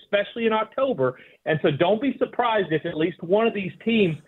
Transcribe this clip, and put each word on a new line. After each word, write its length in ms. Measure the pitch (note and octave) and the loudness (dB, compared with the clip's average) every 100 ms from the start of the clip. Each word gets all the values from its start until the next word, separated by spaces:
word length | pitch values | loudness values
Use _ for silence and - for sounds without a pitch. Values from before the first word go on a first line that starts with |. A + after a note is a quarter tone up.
especially 440 | - G3+ G3 A#3+ A3+ | -4 -2 -2 -2 0
in 60 | |
October. 640 | A3 G#3+ - C4+ F3+ C3 - - _ D3+ | 0 -2 -2 -2 0 -2 -2 -18 _ -4
And 140 | D#3 | 0
so 60 | F3+ | 0
don't 320 | D3 F3 G#3+ | 2 2 2
be 140 | C#4 - | 0 -2
surprised 540 | B3 - A#3+ A3 E3+ | -4 0 0 0 0
if 120 | D#3 | -2
at 120 | E3+ D#3 | -4 -4
least 260 | F3 - | -4 -4
one 240 | E3+ G#3 A3+ | 0 2 2
of 80 | |
these 160 | G#3 F3+ - | -2 -8 -6
teams 320 | A3+ A3+ F#3 D3 | 0 2 2 0